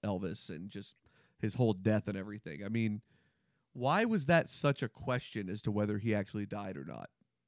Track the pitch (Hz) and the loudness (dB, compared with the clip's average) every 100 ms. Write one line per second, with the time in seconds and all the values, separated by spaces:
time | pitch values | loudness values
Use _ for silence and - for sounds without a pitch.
0 | 104 95 90 107 - 78 98 101 - - | -2 -2 -2 -6 -8 -10 -10 -10 -12 -16
1 | _ _ _ _ 113 113 117 95 101 107 | _ _ _ _ -2 4 4 4 2 2
2 | 104 98 98 104 - 76 101 113 110 104 | 2 -6 -8 -10 -10 -8 -2 0 0 0
3 | - _ _ _ _ _ _ 135 127 180 | -8 _ _ _ _ _ _ -2 2 2
4 | 233 220 139 170 - - 143 139 120 - | 4 2 6 4 4 2 2 2 -2 -4
5 | 131 123 - 113 95 104 - 104 104 104 | -2 -2 -2 -6 -6 -4 0 2 2 2
6 | 113 104 98 107 101 101 98 78 64 57 | 2 0 0 -4 -4 -6 -6 -8 -8 -10
7 | 50 _ _ _ | -12 _ _ _